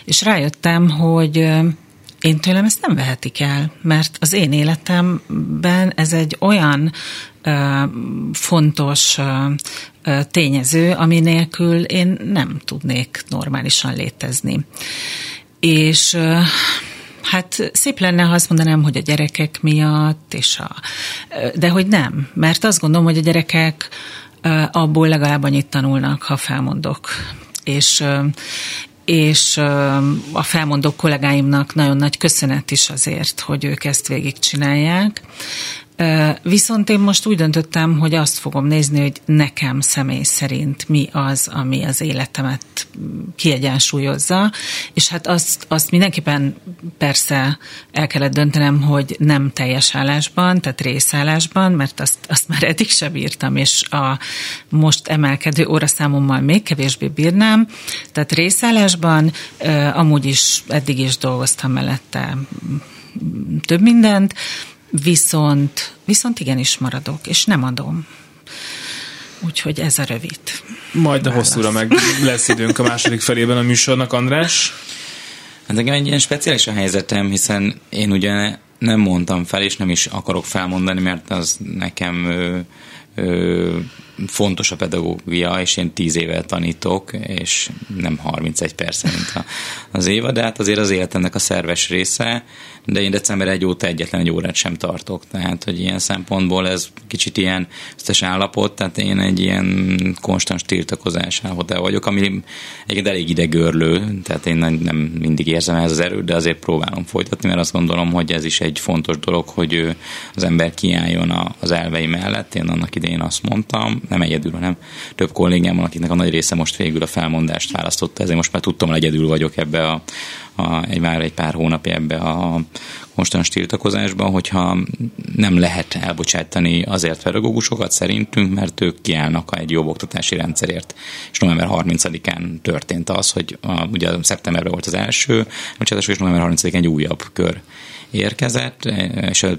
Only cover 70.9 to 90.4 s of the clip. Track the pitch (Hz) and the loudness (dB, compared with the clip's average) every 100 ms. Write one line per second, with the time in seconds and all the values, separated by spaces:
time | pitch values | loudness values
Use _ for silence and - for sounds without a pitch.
70.9 | 165 156 139 131 120 113 120 107 110 113 | 2 4 4 2 2 2 2 2 2 4
71.9 | - 123 135 139 123 - 113 113 113 120 | 4 4 2 2 2 0 2 2 2 0
72.9 | 120 - 117 - 117 117 123 120 120 - | 2 0 0 0 2 2 4 4 2 2
73.9 | 127 127 123 127 147 269 - - - - | 2 0 0 2 2 2 0 -2 -6 -14
74.9 | - - - - - - - - 104 120 | -14 -14 -16 -18 -18 -20 -16 -4 0 2
75.9 | 143 139 143 - 147 165 127 - 107 95 | 0 0 0 0 0 0 2 2 0 0
76.9 | 95 92 104 101 98 - 101 101 - - | 0 0 -2 0 0 0 0 0 -4 -10
77.9 | 104 104 98 101 101 104 - _ _ 113 | -2 0 2 2 0 -2 -6 _ _ 2
78.9 | 110 98 90 87 90 87 98 98 - 95 | 4 4 2 0 -2 0 0 0 -2 0
79.9 | 85 - 101 - 90 - 95 92 92 92 | 0 -2 -4 -4 -4 -4 -4 -2 -2 0
80.9 | 92 92 87 - 92 82 - - 92 92 | 0 -2 -4 -4 -4 -2 -4 -6 -6 -6
81.9 | - 90 87 87 87 87 90 87 - - | -4 -4 -2 -2 -2 -2 -4 -8 -16 -20
82.9 | - - 104 92 87 87 87 87 85 - | -20 -14 -6 -2 0 0 0 0 -2 -6
83.9 | - - - 92 - 104 90 - 87 90 | -14 -18 -10 -8 -2 0 0 -4 -4 -4
84.9 | 87 85 87 - 87 87 92 90 - 85 | -2 -2 -6 -4 -2 0 -2 -2 -2 -2
85.9 | - 82 80 82 82 85 87 85 82 87 | -2 0 0 -2 -4 -4 -4 -2 -4 -2
86.9 | 95 - - - 95 87 - - - - | -2 -4 -10 -8 -6 -4 -4 -4 -10 -10
87.9 | 98 85 78 80 80 80 78 82 - - | -6 -4 -4 -2 -2 -2 -2 -6 -4 -6
88.9 | - - 87 87 90 - - - - - | -4 -4 -4 -6 -8 -8 -10 -10 -12 -6
89.9 | - 90 104 120 117 | -2 0 0 0 0